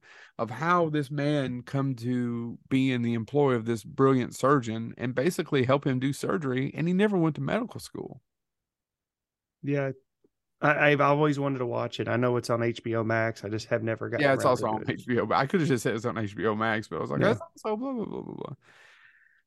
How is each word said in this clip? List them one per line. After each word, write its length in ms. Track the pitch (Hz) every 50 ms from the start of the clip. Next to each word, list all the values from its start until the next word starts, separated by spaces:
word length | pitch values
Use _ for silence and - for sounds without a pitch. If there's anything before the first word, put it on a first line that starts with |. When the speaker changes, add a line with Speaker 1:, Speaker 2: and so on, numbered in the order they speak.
| _ - - - - - _ -
Speaker 1:
of 140 | 117 110
how 380 | 117 120 151 165 180 180 170 160
this 200 | 151 151 143 -
man 540 | 147 143 143 147 151 147 135 127 123 123 120
come 320 | - - 139 135 139 131 117
to 600 | 113 123 127 123 123 120 120 117 117 120 - - _ -
be 220 | 135 131 131 135
in 100 | 127 123
the 140 | 117 117 117
employ 380 | 117 110 - - 143 147 135 127
of 120 | 117 113
this 180 | 117 117 110 -
brilliant 520 | - - - 135 135 135 127 120 - -
surgeon 580 | - - 131 147 143 117 113 110 113 113 117 - -
and 180 | 104 123 123
basically 480 | 127 131 175 175 - 170 - - 139 123
help 240 | 123 131 147 - 147
him 120 | 131 127
do 140 | 127 143 135
surgery, 580 | - - 139 - 196 151 135 127 131 131 143 -
and 120 | - 156 170
he 60 | 180
never 240 | 185 208 214 202 185
went 180 | 160 160 143
to 60 | -
medical 380 | 135 147 - 208 247 - - -
school. 420 | - - - - - - - - _ _ _ _ _ _ _ _ _ _ _ _ _ _ _ _ _ _ _ _ _ _ _ _ _ _ _ _ -
Speaker 2:
Yeah, 300 | 139 143 143 139 135 131 - _ _ _ _ _ _ _ _ _ _ _ -
I, 300 | - 147 151 147 151 147
I've 100 | 147 139
always 380 | 143 139 143 147 151 151 143 139
wanted 180 | 139 139 139 127
to 60 | 127
watch 340 | 120 117 117 117 120 - -
it. 100 | 113 110
I 60 | 110
know 220 | 117 123 123 123 123
it's 140 | 120 -
on 100 | 120 113
H 220 | 117 120 117 - -
B 120 | 120 113
O 80 | 113 113
Max. 400 | 110 113 113 113 113 113 - -
I 60 | 101
just 200 | 107 110 - -
have 120 | 120 117
never 260 | 110 113 113 107 107 110
gotten 160 | 113 117 147
Speaker 1:
Yeah, 100 | 139 135
it's 100 | 131 -
Speaker 2:
around 80 | 139
Speaker 1:
also 160 | 127 120 135 113
Speaker 2:
to 40 | 107
Speaker 1:
on 80 | 110 -
Speaker 2:
it. 80 | -
Speaker 1:
H 160 | 117 - - 120
B 100 | 123 117
O, 80 | 104
but 140 | 110 95 87
I 80 | 135 139
could 140 | - 190
have 80 | 156 135
just 120 | 135 117
said 140 | - 135 104
it's 100 | 113 104
on 140 | 120 90 110
H 160 | 110 98 101
B 100 | 107 -
O 80 | 110 107
Max, 340 | 107 110 113 107 110 107 -
but 100 | 85 78
I 40 |
was 80 | - 120
like, 120 | 139 143
Speaker 2:
Yeah. 80 | - 196
Speaker 1:
"That's 120 | 233 214
also 340 | 330 - _ - - 226 214
blah, 160 | 214 254 277
blah, 140 | 262 240 202
blah, 160 | - - 64
blah, 140 | 52 50 -
blah." 180 | - - - - - _ _ - - - - - _ - - _ _ _ _ _ _ _